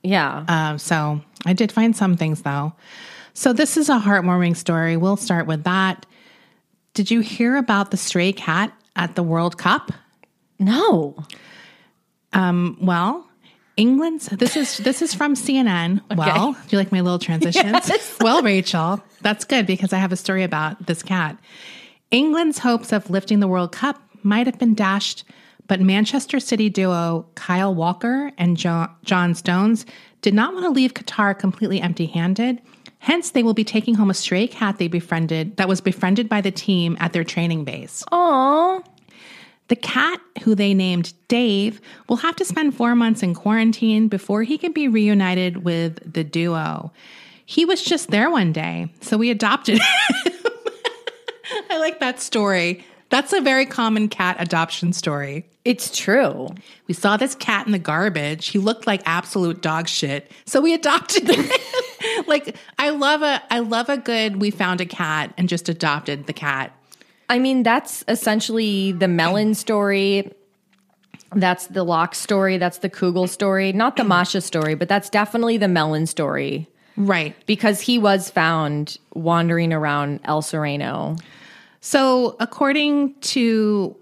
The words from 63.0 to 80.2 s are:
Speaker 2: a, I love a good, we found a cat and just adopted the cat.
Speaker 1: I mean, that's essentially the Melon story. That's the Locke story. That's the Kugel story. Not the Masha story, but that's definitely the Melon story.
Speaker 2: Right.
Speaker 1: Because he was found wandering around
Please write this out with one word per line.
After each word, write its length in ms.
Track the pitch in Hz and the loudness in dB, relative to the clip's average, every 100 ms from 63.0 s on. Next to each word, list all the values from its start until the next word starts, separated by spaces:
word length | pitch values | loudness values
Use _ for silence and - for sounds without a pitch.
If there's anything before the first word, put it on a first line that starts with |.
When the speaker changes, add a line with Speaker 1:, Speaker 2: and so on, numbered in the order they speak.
| 277 302 | 2 2
Speaker 2:
a, 180 | 302 269 - | 0 -2 -2
I 100 | 240 | -4
love 300 | 226 226 240 | 0 -2 -2
a 80 | 277 | -4
good, 420 | 233 226 220 196 | -2 -2 -2 0
we 100 | 208 | -2
found 300 | 202 185 180 | 0 -2 -2
a 60 | 180 | -4
cat 480 | - 165 156 147 - | -4 -2 -2 -4 -2
and 120 | 180 | -2
just 200 | 170 175 | -2 -4
adopted 580 | 165 160 147 151 143 143 | -2 -2 -2 -4 -8 -8
the 60 | |
cat. 380 | 143 147 135 131 _ _ - _ _ - | -8 -4 -4 -6 _ _ -20 _ _ -2
Speaker 1:
I 100 | 247 | 0
mean, 240 | 262 262 | 2 2
that's 400 | 233 247 - - - | 2 0 -2 -10 -4
essentially 840 | 226 226 214 - 226 214 196 190 | -2 0 -2 -2 -2 0 0 -2
the 160 | 175 185 | 0 0
Melon 460 | 170 165 196 214 | 2 2 2 0
story. 800 | 214 - 214 202 196 196 196 196 - _ _ _ _ _ _ _ - _ | 0 0 0 2 2 2 0 -2 -14 _ _ _ _ _ _ _ -20 _
That's 340 | 196 180 180 - | 0 2 0 -4
the 160 | 190 | -4
Locke 320 | 175 165 170 - | 0 2 0 -4
story. 420 | - 196 190 185 | -2 0 2 2
That's 200 | 175 - | -2 -2
the 100 | 196 | -8
Kugel 380 | - 180 175 180 | -2 0 0 -2
story. 460 | - 202 190 190 | 0 0 0 0
Not 240 | 190 240 - | 0 0 0
the 60 | |
Masha 380 | 226 175 180 196 | 2 2 2 -2
story, 340 | - 165 156 156 | -2 -2 -2 -2
but 120 | 175 | 0
that's 220 | 202 196 | 0 2
definitely 480 | 208 214 233 233 226 | -2 0 0 0 2
the 100 | 196 | 2
Melon 380 | 170 156 156 160 | 2 2 0 -2
story. 640 | - 147 147 139 139 160 _ _ - | -2 -2 -2 -4 -6 -10 _ _ -4
Speaker 2:
Right. 400 | 196 175 151 - - | 0 0 -2 -8 -2
Speaker 1:
Because 340 | 214 214 202 | 2 2 0
he 160 | - 240 | 0 4
was 320 | 208 196 185 | 4 4 2
found 680 | - 160 165 151 147 147 - _ | 0 2 2 0 -2 -4 -10 _
wandering 600 | - 165 170 170 170 165 | -4 0 2 2 2 0
around 460 | 160 151 143 143 139 | 0 0 0 -2 -4